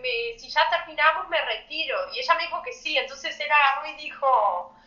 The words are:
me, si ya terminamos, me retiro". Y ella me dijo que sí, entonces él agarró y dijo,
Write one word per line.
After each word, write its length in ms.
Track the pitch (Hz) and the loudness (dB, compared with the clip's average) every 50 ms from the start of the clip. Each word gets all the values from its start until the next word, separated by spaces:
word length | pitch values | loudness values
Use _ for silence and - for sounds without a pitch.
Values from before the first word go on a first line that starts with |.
me, 360 | 254 254 240 233 233 - - - | -4 -4 -4 -2 -4 -6 -8 -10
si 100 | - - | -14 -2
ya 180 | - 302 320 320 | 2 2 4 4
terminamos, 580 | 339 330 - - 311 302 294 311 320 359 - - | 2 0 -2 -4 0 2 4 4 4 2 -2 -2
me 120 | 339 302 | -2 -2
retiro". 560 | 285 240 220 220 - - 302 311 - 269 226 190 - - - | 0 -2 -4 -6 -8 -10 -8 -6 -4 -4 -2 -4 -4 -4 -6
Y 60 | - | -2
ella 160 | - - 330 | 2 2 2
me 80 | 330 339 | 2 0
dijo 180 | 320 320 - | -2 -6 -6
que 120 | - 254 - | -6 -8 -10
sí, 240 | - - 311 302 | -8 -6 -2 -2
entonces 420 | 269 269 269 277 - - 311 302 - | -2 -2 -2 -6 -10 -8 -8 -8 -6
él 120 | 302 294 | 0 2
agarró 360 | 302 294 285 269 277 294 302 311 | 4 6 6 4 4 0 -4 -8
y 40 | 302 | -10
dijo, 800 | - 302 302 - - 277 269 254 226 208 180 175 175 180 - - - _ | -12 -14 -14 -6 0 2 4 4 4 4 2 2 -2 -4 -10 -14 -20 _